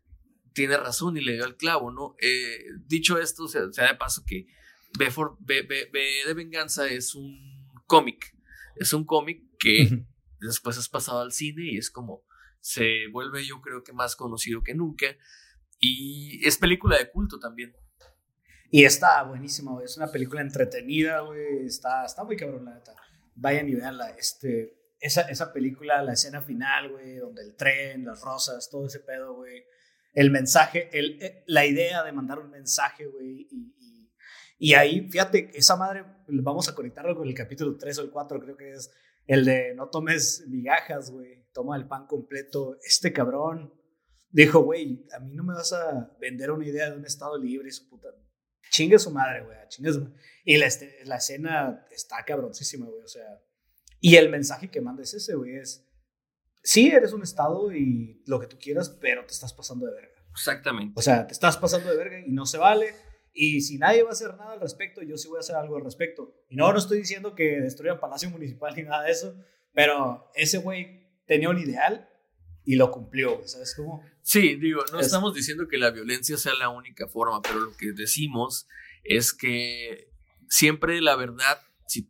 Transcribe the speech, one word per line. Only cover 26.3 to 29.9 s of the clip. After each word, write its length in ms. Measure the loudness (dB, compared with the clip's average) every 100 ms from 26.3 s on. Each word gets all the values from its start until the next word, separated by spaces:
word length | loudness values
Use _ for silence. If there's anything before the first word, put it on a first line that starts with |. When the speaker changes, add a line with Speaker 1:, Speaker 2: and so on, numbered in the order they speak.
| -6
Speaker 2:
final, 480 | -10 -6 -2 -2 -2
güey, 240 | -10 -16 -14
donde 280 | -14 -16
el 120 | -18 -2
tren, 480 | 2 2 -2 -8
las 160 | -12 -12
rosas, 480 | -8 -6 -6 -6 -10
todo 180 | -8 -8
ese 120 | -10
pedo, 360 | -12 -10 -10 -14
güey. 280 | -16 -20 -20 _ _